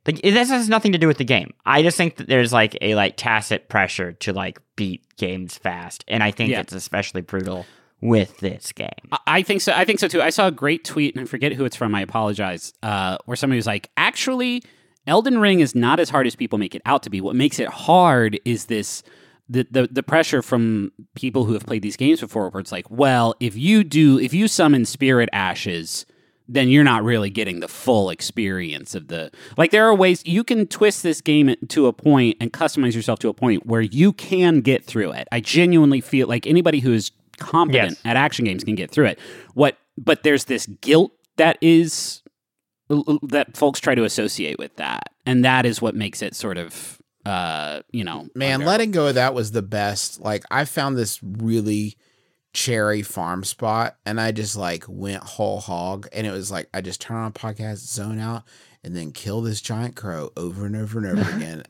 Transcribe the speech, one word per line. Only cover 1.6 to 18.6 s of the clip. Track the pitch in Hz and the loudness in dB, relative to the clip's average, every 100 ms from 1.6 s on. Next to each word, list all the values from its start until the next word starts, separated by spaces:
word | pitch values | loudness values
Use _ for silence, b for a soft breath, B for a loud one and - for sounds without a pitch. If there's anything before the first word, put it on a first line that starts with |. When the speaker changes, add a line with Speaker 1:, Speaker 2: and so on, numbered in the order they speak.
| - | 0
Speaker 1:
I | 139 | 4
just | 160 170 | 4 2
think | 170 - | -2 -2
that | - | 0
there's, | 127 120 | 2 4
like, | 120 107 - | 4 2 0
a, | 98 107 | -2 0
like, | 101 - | 0 -2
tacit | 127 110 - 104 - | -2 -2 -2 -6 -2
pressure | 107 95 - 90 | -2 0 -2 -8
to, | 85 - | -8 -6
like, | 95 92 - _ | -6 -6 -10 _
beat | - 101 90 _ - | -8 -8 -8 _ -8
games | 95 92 90 - | -6 -6 -10 -10
fast. | - 87 87 - - | -8 -8 -12 -16 -6
And | 113 | -2
I | 107 | -2
think | - 113 | -2 -2
Speaker 2:
Yeah. | 117 | -4
Speaker 1:
it's | - | -6
especially | 92 - 98 98 92 | -12 -8 -6 -6 -8
brutal | 87 95 95 92 87 b b b | -8 -6 -6 -8 -12 b b b
with | 110 113 95 - | 2 2 2 -4
this | 98 85 - | -10 -8 -14
game. | - - - - | -12 -14 -14 -8
Speaker 2:
I, | 151 - | -6 0
I | 165 | 0
think | 190 196 | 2 -2
so. | - 160 | 0 0
I | |
think | 196 214 | 2 0
so | 185 | 0
too. | 170 | 2
I | 156 | 0
saw | - 190 | 2 2
a | |
great | 151 143 165 | 2 -2 -2
tweet, | - - 143 | -4 -2 -2
and | - | -2
I | 127 | -8
forget | 123 139 | -4 -4
who | 127 | -2
it's | 131 - | -4 -2
from. | 117 | -2
I | 104 | -2
apologize. | 95 113 107 101 95 87 - - | -2 -2 -2 -2 -4 -6 -12 -10
Uh, | 107 101 95 95 - | -4 -2 -2 -4 -8
where | 120 | -4
somebody | 135 127 | 0 0
was | 113 | 0
like, | 101 - - | -4 -4 0
"Actually, | 185 254 - 254 247 240 b b b b - | 0 0 -4 -2 -2 -4 b b b b 0
Elden | 170 233 240 | 2 4 4
Ring | 208 185 | 4 4
is | 143 123 | 4 2
not | 120 160 | 2 2
as | 165 | 2
hard | 151 127 | 2 0
as | |
people | - 120 107 | -2 -4 -2
make | 98 | -4
it | - | -6
out | - 139 | -2 -2
to | - | -2
be. | 95 | -6
What | 95 123 | -4 0
makes | 143 - | 0 0
it | 123 | -8
hard | - - 175 175 131 113 104 | -6 2 6 6 6 2 0
is | - 113 | -2 -4